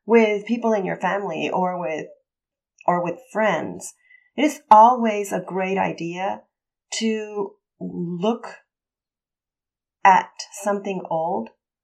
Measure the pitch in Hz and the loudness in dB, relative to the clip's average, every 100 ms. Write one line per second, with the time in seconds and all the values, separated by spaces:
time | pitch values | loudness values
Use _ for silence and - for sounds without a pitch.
0 | - 226 220 208 208 233 226 214 185 170 | 4 6 6 2 -2 -2 0 0 -2 -4
1 | 185 196 208 - 151 - 180 180 170 151 | -4 -4 -4 -6 -4 -2 -2 -2 -6 -6
2 | - - _ _ _ _ _ _ - 175 | -10 -16 _ _ _ _ _ _ 0 0
3 | 175 175 - 202 214 165 - 185 - - | -2 -8 -8 -2 0 0 -4 -10 -16 -20
4 | _ _ _ - 294 - - 214 226 254 | _ _ _ -2 -2 0 6 8 8 6
5 | 226 208 202 190 180 180 190 190 180 - | 0 -2 -4 -6 -6 -4 -2 -2 -2 -4
6 | 170 175 196 220 - _ _ _ _ - | -8 -6 -6 -8 -12 _ _ _ _ -4
7 | 220 220 214 208 - - _ - 180 175 | -2 -2 -6 -8 -8 -10 _ -14 -10 -8
8 | 175 175 208 233 - - _ _ _ _ | -6 -4 -2 -4 -8 -20 _ _ _ _
9 | _ _ _ _ _ _ _ _ _ _ | _ _ _ _ _ _ _ _ _ _
10 | 196 185 - - - - 202 202 196 190 | 4 6 2 -8 -16 -8 -4 -4 -4 -8
11 | - 165 165 208 226 _ _ _ | -6 -6 -4 -6 -8 _ _ _